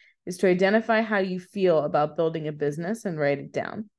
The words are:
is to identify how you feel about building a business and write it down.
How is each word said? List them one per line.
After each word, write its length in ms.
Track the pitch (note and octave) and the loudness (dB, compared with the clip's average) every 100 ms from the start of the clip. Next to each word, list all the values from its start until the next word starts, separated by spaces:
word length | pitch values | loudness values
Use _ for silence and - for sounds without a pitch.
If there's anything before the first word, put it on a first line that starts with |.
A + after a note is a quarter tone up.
| _ _ - | _ _ -14
is 120 | F3 | 0
to 100 | F#3+ | 2
identify 540 | F3+ G3 A3 A3+ A3 | 4 4 2 2 0
how 160 | A3+ G#3 | 2 0
you 220 | F#3+ F3+ | -2 -4
feel 400 | - G3+ F#3 D#3+ | -8 0 4 4
about 360 | D3 D3+ D3+ D3 | 2 0 0 0
building 320 | E3 E3 D3+ | -2 -2 -6
a 40 | |
business 540 | D3+ D3 D3+ E3+ A3+ G3 | -4 -4 -2 -6 -6 -6
and 140 | D#3 | -2
write 200 | C#3+ C#3 | 0 -2
it 120 | C#3+ | -4
down. 380 | D3 G1+ - G#3+ | -8 -6 -8 -12